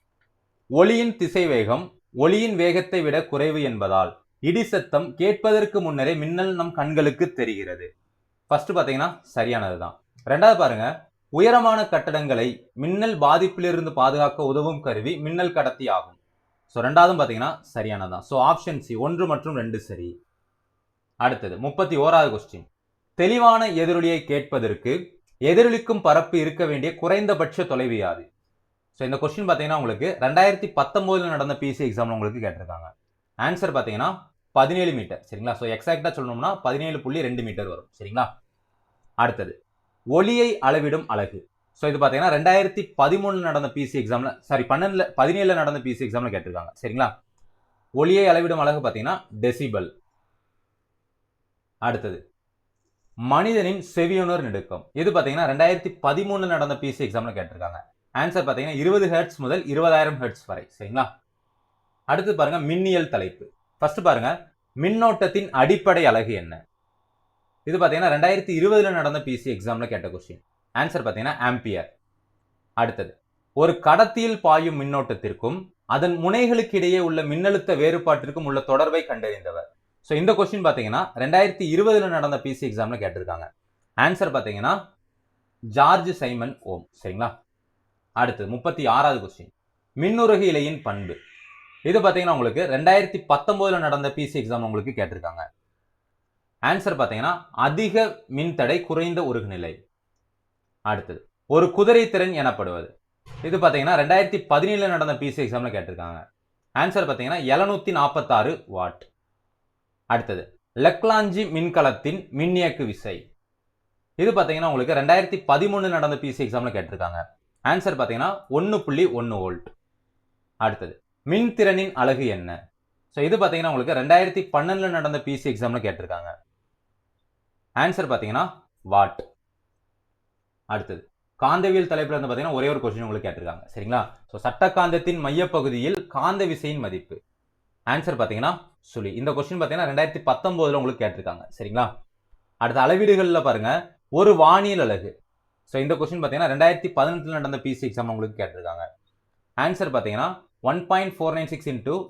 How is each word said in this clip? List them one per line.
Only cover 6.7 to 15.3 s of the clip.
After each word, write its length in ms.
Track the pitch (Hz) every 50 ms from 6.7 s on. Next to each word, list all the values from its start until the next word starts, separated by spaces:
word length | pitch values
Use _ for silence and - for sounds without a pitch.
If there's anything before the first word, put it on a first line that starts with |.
| 165
கண்களுக்கு 500 | 156 143 151 156 151 147 147 - - 175 175
தெரிகிறது. 540 | - 131 120 113 107 98 95 90 90 85 90 90 _ _ _ _ _ _ _ _ _ _ _ -
ஃபர்ஸ்ட் 220 | 147 147 147 -
பாத்தீங்கன்னா 360 | 180 175 147 139 135 135 156 180 170 - _ _
சரியானதுதான். 680 | - 127 113 120 120 113 101 95 90 85 85 82 - _ _ _ _ - -
ரெண்டாவது 320 | 120 139 160 208 226 220 -
பாருங்க, 260 | 160 127 117 107 110 131 160 - - _ _ _ _ -
உயரமான 480 | 139 156 196 233 247 240 226 226 220 214 202
கட்டடங்களை 640 | - 175 147 - 165 151 151 147 139 127 113 120 123 117 - - _ -
மின்னல் 400 | 120 143 170 190 202 220 226 208 151
பாதிப்பிலிருந்து 720 | 143 139 156 175 185 185 - 185 175 175 175 165 160 156
பாதுகாக்க 540 | - 135 127 135 139 147 147 143 - - 147
உதவும் 340 | 135 135 147 151 160 160 143
கருவி 320 | - 131 113 107 107 143 175 147
மின்னல் 360 | 151 156